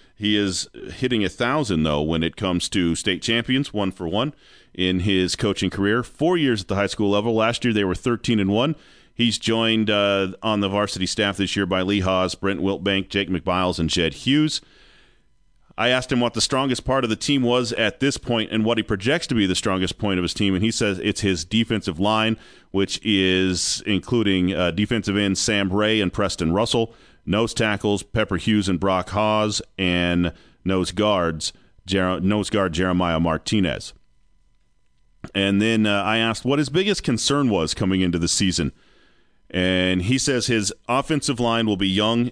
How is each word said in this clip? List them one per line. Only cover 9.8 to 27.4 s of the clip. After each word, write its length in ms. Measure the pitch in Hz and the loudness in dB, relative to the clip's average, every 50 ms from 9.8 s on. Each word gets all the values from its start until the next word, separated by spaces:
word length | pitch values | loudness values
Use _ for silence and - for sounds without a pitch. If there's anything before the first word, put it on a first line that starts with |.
| 107 104 | 2 2
uh, 440 | 104 104 101 101 98 98 95 92 92 - | 2 2 2 2 2 2 0 -2 -4 -4
on 200 | - 110 107 101 | -2 -2 0 2
the 80 | 101 95 | 0 0
varsity 360 | 98 101 104 101 - 95 95 | 2 0 0 0 -2 -4 -4
staff 320 | - - - 104 101 95 - | -4 0 0 0 0 0 0
this 180 | 98 87 - | -2 -2 0
year 100 | 101 98 | 0 0
by 160 | 87 95 92 | 0 0 0
Lee 180 | 92 95 104 101 | 0 2 0 0
Haas, 340 | 92 95 95 92 92 87 - | 2 2 2 2 2 0 -2
Brent 280 | - 98 98 98 73 | -4 -4 -4 -2 -2
Wiltbank, 480 | 90 95 98 73 87 101 98 95 90 - | -2 -2 -2 -2 -2 0 0 0 -2 -2
Jake 200 | - 98 101 82 | -2 -2 -2 0
McBiles, 480 | 92 82 - 92 87 90 92 90 90 - | -2 -4 -2 -2 0 0 0 0 0 0
and 120 | 82 82 | -2 -2
Jed 240 | - 87 82 80 - | 0 0 0 0 -2
Hughes. 480 | - - 123 139 151 151 151 - - - _ - - - - - - - _ _ _ _ _ _ _ _ _ _ _ _ _ - - | -4 -2 0 2 2 2 2 -2 -4 -10 _ -20 -20 -20 -20 -20 -20 -20 _ _ _ _ _ _ _ _ _ _ _ _ _ -6 -2
I 120 | 113 123 | 0 0
asked 220 | 127 127 123 - | 0 0 0 0
him 100 | 135 120 | 0 0
what 120 | 120 117 - | 0 0 0
the 80 | 110 | -2
strongest 440 | - - 139 131 139 135 123 - - | -2 -2 0 0 0 0 -2 -2 -2
part 180 | 131 131 135 127 | -2 0 0 0
of 60 | 110 | 0
the 60 | 110 | -2
team 280 | - - - 143 135 123 | -2 -2 0 0 2 2
was 280 | 117 123 127 123 110 - | 2 2 2 0 -2 -2
at 260 | - 113 104 - - | 0 0 -2 0 0
this 180 | 131 139 - - | -2 -2 -2 -2
point 340 | - 123 117 113 110 - | -4 -2 -2 -2 -2 -2
and 120 | 104 113 110 | 0 0 2
what 140 | 110 117 110 | 2 2 0
he 60 | 107 | 0
projects 440 | - 110 95 95 131 151 170 - - | -2 -2 -2 0 0 0 0 0 -2
to 80 | 131 | 0
be 100 | 113 98 | 2 2
the 80 | 92 90 | 2 2
strongest 440 | - - 107 95 92 92 87 - - | 0 0 -2 0 0 -2 -4 -4 -4
point 200 | 107 101 95 90 | -2 -2 0 0
of 60 | 87 | -2
his 100 | 82 - | -2 -2
team, 220 | - 104 98 92 | -2 0 0 0
and 80 | 87 104 | 0 0
he 80 | 113 | 0
says 260 | 110 - 117 104 95 90 | 0 0 -2 -2 -2 -2
it's 220 | - 104 95 - | -2 -2 -2 0
his 220 | 110 98 92 80 82 | 0 0 0 0 -2
defensive 560 | - 107 113 113 - 113 101 - 98 80 78 | -2 0 0 2 2 0 -2 -2 -4 -4 0
line, 380 | 98 104 110 110 110 110 110 - - - - - - _ | 0 2 2 2 2 0 -2 -4 -6 -18 -20 -20 -14 _
which 280 | - 98 98 - - - - | -2 0 0 0 -2 -4 -2
is 800 | 110 104 95 95 92 92 92 95 92 90 87 - - - - - | 0 2 2 4 4 4 2 2 2 0 0 -2 -4 -4 -4 -4
including, 680 | - 101 90 - - 127 117 107 101 95 92 90 90 95 | -2 -2 -2 -2 0 0 0 2 2 2 2 2 0 0
uh, 180 | 78 90 87 | 0 0 0
defensive 460 | 82 92 107 - 123 110 92 104 98 104 | 0 0 0 0 0 -2 -2 0 0 0
end 200 | 104 98 95 - | 2 0 0 0
Sam 340 | - - 107 101 98 92 | 0 0 0 0 0 0
Ray 280 | 95 104 107 107 110 110 | 0 0 2 2 2 2
and 120 | 95 90 | 0 0
Preston 420 | - - 101 90 - - 87 80 85 | 0 -2 -2 -2 -2 -2 -2 0 0
Russell, 400 | 101 117 - - 120 113 - - - - - - _ - | 0 0 0 0 0 -2 -2 -6 -16 -20 -20 -20 _ -6
nose 280 | 113 92 107 | -2 0 0